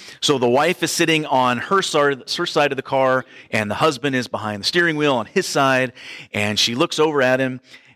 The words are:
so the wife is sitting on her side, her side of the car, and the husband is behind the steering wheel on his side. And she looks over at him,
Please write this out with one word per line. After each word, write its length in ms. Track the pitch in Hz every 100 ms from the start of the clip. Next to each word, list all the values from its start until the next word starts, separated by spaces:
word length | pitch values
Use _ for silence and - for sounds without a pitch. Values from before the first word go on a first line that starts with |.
| - -
so 180 | - 139
the 100 | 120
wife 340 | 123 156 180
is 100 | 165
sitting 340 | - 165 160 151
on 320 | 135 127 120
her 240 | - 190
side, 480 | 185 160 143 139 -
her 160 | - 175
side 260 | 165 147
of 40 | 135
the 60 |
car, 420 | - 135 131 131 123 - -
and 200 | 113 107
the 40 | 101
husband 380 | 156 135 143
is 140 | 131 120
behind 340 | 104 107 104
the 40 | 98
steering 300 | 180 175 151
wheel 180 | 147
on 120 | 131 107
his 200 | - 175
side. 460 | 151 139 131 127 - - - -
And 260 | - 104 104
she 160 | 117
looks 240 | 117 165 -
over 240 | 156 147
at 180 | 127 127
him, 200 | 131 127 - - -